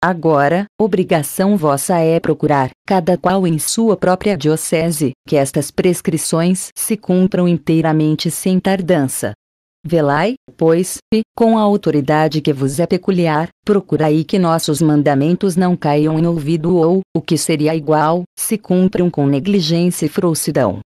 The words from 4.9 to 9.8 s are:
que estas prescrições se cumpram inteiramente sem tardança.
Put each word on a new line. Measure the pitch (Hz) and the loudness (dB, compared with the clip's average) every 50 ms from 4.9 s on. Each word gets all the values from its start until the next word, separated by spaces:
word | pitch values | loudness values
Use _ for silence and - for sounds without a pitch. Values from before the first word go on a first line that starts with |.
| 170 147 156 131 127 _ _ | -2 -2 -2 -4 -4 _ _
que | - - | -2 0
estas | 147 135 135 - 156 143 - | 0 0 0 -2 -4 -4 -4
prescrições | - - 180 180 175 170 - - 143 156 - - - 160 165 175 190 180 - - _ | -4 -2 0 0 0 0 -2 -4 -4 -4 -4 -2 -2 0 0 0 0 -2 -4 -10 _
se | - - - 233 208 | -10 -6 -4 -4 -6
cumpram | _ - 180 180 185 185 - 185 180 175 | _ 0 2 2 2 2 0 0 0 0
inteiramente | 175 160 - - 165 160 160 160 156 156 156 151 156 151 - 175 | 0 -2 0 0 0 0 2 2 0 2 2 0 0 -2 -2 -6
sem | 151 - - 190 185 185 | -6 -4 -2 0 0 0
tardança. | - 196 190 190 185 156 185 160 139 131 - - - 104 104 _ _ _ _ _ _ _ _ _ | 0 0 -2 -2 0 0 0 0 0 -2 -4 -6 -8 -8 -10 _ _ _ _ _ _ _ _ _